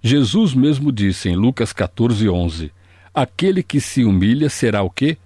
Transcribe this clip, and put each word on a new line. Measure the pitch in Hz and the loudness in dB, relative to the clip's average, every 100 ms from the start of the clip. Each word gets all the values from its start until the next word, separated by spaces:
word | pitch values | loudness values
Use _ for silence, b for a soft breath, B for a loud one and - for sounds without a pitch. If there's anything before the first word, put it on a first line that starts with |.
Jesus | 113 143 120 175 214 | 2 2 2 2 2
mesmo | 131 143 139 147 | 2 2 2 -2
disse | 117 98 90 95 | 0 -2 -2 -2
em | 87 | 0
Lucas | 117 131 117 | 0 0 -6
quatorze, | - 98 - 117 107 107 | -4 -6 -2 0 2 0
onze, | 87 87 80 76 _ b b b | 0 -2 -4 -12 _ b b b
"Aquele | - 131 - 190 190 | -4 -4 -2 0 0
que | - 143 | -2 -4
se | - - | -2 0
humilha | 113 95 98 131 147 | 2 4 2 2 0
será | - 117 104 | 0 -2 0
o | 95 | -4
quê? | - 143 160 | -2 -4 -4